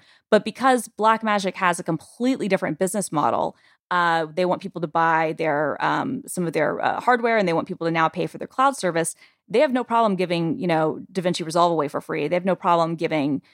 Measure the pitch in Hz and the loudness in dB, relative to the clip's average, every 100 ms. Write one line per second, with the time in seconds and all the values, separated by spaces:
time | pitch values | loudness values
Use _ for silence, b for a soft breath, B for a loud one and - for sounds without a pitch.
0 | b b _ 214 - - 262 254 - - | b b _ 0 2 0 2 2 0 0
1 | 214 220 226 208 185 - 185 175 180 165 | 2 2 2 0 -2 0 0 0 -2 -4
2 | - - 247 262 202 185 180 156 190 214 | -6 -4 -2 0 0 0 0 -2 -2 -2
3 | - 151 120 107 - b b b - 180 | -2 0 2 2 -2 b b b -4 0
4 | 170 165 160 156 180 190 190 170 165 165 | 2 0 -2 -2 0 -2 -6 -6 -4 0
5 | 165 160 160 160 160 143 147 - 156 151 | 2 2 0 -2 -2 0 0 0 -2 0
6 | 143 - - - 165 160 151 165 - - | -2 -6 -6 -4 -2 0 0 0 -2 0
7 | - 247 233 226 185 165 - 175 165 165 | 2 2 2 0 2 0 -4 -4 -2 0
8 | 160 180 160 165 147 - 269 262 180 165 | 0 -2 -6 -8 -8 0 0 0 -2 -2
9 | - b b b - 214 302 247 240 233 | -2 b b b -4 0 2 0 0 2
10 | 226 185 175 170 165 127 180 160 156 - | 2 2 0 0 0 -2 0 2 0 -2
11 | - 196 180 170 160 165 175 160 143 - | -6 -4 -2 -2 -2 2 4 2 -2 -4
12 | - 160 147 175 190 180 190 170 165 165 | -6 -4 -2 -2 0 0 2 2 2 -2
13 | 160 156 143 135 b | -2 0 0 -2 b